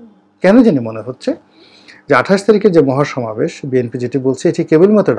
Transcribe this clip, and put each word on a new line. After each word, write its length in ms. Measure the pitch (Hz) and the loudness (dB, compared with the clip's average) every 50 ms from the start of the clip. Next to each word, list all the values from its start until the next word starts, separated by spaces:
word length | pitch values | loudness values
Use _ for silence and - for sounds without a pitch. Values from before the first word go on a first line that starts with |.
| 233 - _ _ _ _ _ _ - | -10 -16 _ _ _ _ _ _ 0
কেন 140 | 180 208 254 240 | 4 4 6 4
জানি 140 | 220 165 131 117 110 | 4 2 0 -2 -6
মনে 140 | 113 110 104 | -10 -10 -12
হচ্ছে 240 | 120 127 - - 247 330 - _ _ _ _ _ _ _ _ _ - - - _ - | -12 -14 -10 -8 -8 -8 -8 _ _ _ _ _ _ _ _ _ -20 -20 -20 _ 0
যে 40 | - 123 | 0 0
আঠাশ 200 | 123 - 196 196 196 | 2 2 0 0 2
তারিখে 220 | - 214 202 196 214 170 | 2 0 2 2 4 4
যে 40 | 165 143 135 | 4 2 2
মহাসমাবেশ 600 | 127 139 147 - - 135 120 110 107 113 143 - - - - 143 | 0 -2 -2 -4 -4 -8 -8 -8 -6 -6 -6 -6 -6 -10 -10 -4
বিএনপি 260 | 127 127 120 120 - 127 123 | -2 -2 -2 -4 -6 -8 -8
যেটি 140 | 120 - 139 127 | -6 -4 -4 -2
বলছে 180 | 135 127 - - 175 147 | -2 -4 -2 -2 -2 -2
এটি 100 | - 165 - | -2 -2 0
কেবলমাত্র 400 | 160 156 180 202 214 208 185 - 123 | 2 4 4 4 4 2 2 0 -2